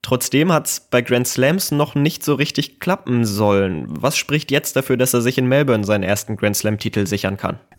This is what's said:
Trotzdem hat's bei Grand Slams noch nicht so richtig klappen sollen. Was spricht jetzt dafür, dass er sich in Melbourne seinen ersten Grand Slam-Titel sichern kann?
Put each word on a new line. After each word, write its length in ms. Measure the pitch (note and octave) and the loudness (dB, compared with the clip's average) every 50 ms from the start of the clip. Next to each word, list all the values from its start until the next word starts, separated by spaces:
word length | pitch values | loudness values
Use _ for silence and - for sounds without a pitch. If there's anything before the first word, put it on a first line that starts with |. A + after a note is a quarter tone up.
Trotzdem 480 | - - B2+ B2 - - - C#3 D#3 F#3+ | -2 -2 -2 -2 -2 0 0 2 2 4
hat's 380 | E3+ D3+ - - - - _ _ | 2 2 0 -2 -8 -8 _ _
bei 120 | - B2 | 0 0
Grand 260 | A#2+ - B2 B2 B2 - | 2 2 0 0 0 0
Slams 440 | - - B2+ C#3 E3 F#3+ - - | 0 2 2 2 2 0 -2 -2
noch 220 | D3 D3 D3 C#3+ - | 0 0 0 0 2
nicht 300 | D3 C#3+ D#3 - - - | 0 2 2 0 -2 -2
so 80 | - | -2
richtig 480 | D3 B2+ D3 - - - C#3 - - _ | 0 0 0 -2 -2 -6 -6 -6 -8 _
klappen 460 | - F3+ F#3 G3 - - B2 A#2+ A#2 | -2 -2 -2 -2 -2 -2 0 2 2
sollen. 580 | G#2+ G2 G2+ G#2+ G#2 G2+ G2 G2 F#2+ F#2 D#2 B1+ | 0 0 2 2 2 4 4 2 0 -2 -4 -6
Was 300 | G#1 D#2 D2 - C3+ - | -8 -8 -2 -2 -2 0
spricht 340 | - - - C#3 D3+ - - | -2 -4 -2 -2 -4 -2 0
jetzt 240 | C3+ D3 - - - | -2 -2 -2 0 -4
dafür, 220 | C#3 C3 - B2+ | -4 0 0 0
dass 160 | A#2+ B2+ B2+ | 2 2 2
er 80 | - B2 | 2 2
sich 160 | A#2 B2 B2+ | 2 2 2
in 100 | - B2+ | 2 2
Melbourne 380 | B2 B2+ C#3+ D3+ C3+ A#2+ A2 G#2 | 4 4 4 4 4 2 2 2
seinen 200 | G2 G#2+ G2+ F#2+ | 2 0 0 2
ersten 320 | F2+ G#2 G2+ - - A2 | 0 0 -2 -2 -6 -4
Grand 200 | G#2 - G#2 G2+ | -2 -2 0 0
Slam-Titel 500 | - - A2 G#2+ G#2 - G#2+ - G#2+ G2+ | 0 0 0 -2 0 -4 -4 -2 -2 -2
sichern 300 | F2+ G#2 G2+ - F#2+ G2 | 0 -2 -2 -2 -4 -4
kann? 220 | G2 - F#2 - - _ _ - | -2 -4 -6 -6 -6 _ _ -6